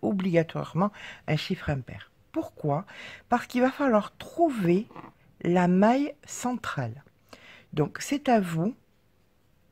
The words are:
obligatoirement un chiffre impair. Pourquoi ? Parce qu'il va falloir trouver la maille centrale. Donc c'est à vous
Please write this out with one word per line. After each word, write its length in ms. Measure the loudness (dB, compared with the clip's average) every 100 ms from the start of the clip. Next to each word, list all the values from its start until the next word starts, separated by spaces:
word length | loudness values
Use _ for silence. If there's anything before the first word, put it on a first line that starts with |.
obligatoirement 920 | -2 -2 2 2 2 -4 -6 -2 -2 -4 -16 -16 -4
un 100 | -4
chiffre 320 | -2 -6 -4
impair. 420 | -4 -6 -14 -18 _ _
Pourquoi ? 540 | -8 -8 -6 -2 -2 -4 -14 -18 -18 -2
Parce 180 | -2 -2
qu'il 160 | 0
va 80 | 0
falloir 460 | 2 2 2 0 -10
trouver 720 | -14 2 2 2 2 2 0 -12 -20 _ _ _
la 280 | 0 4 4
maille 460 | 6 6 4 0 -6 -16
centrale. 760 | -8 -6 -6 -6 -6 -6 -10 -18 _ _ -20 -20 -20 _
Donc 260 | -2 -2 -4
c'est 280 | -4 -2 4
à 120 | 4
vous 340 | 4 0 -2 -4 _ _ _ _ _ _ _ _ _